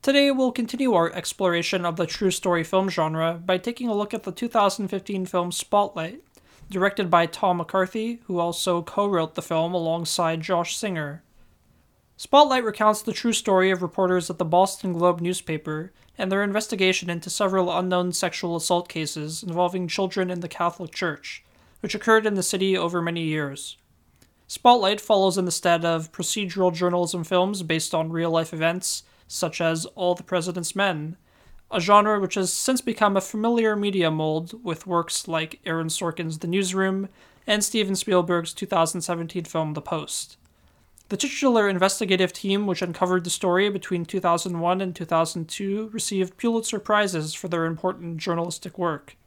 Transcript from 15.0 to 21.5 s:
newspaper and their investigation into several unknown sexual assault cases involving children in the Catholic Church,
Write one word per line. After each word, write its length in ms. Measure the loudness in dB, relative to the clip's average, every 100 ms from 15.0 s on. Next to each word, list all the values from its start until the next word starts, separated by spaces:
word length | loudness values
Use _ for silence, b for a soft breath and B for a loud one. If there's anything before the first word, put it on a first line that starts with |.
| 2 2
newspaper 720 | -2 -4 -4 -6 -4 -8 -8 b b -6
and 140 | -2
their 140 | 0
investigation 680 | 0 -2 -2 0 2 2 -2
into 180 | -6 -6
several 480 | -2 0 2 2 0
unknown 360 | 2 2 0
sexual 420 | -2 -4 -2 -4
assault 340 | -2 0 0 0
cases 540 | -6 -6 -6 -8 -8
involving 460 | -6 0 0 0 -4
children 420 | -2 -2 0 -2
in 80 | -4
the 100 | -8
Catholic 460 | -2 -2 -2 -12
Church, 480 | -4 -4 -4 -12 -18 b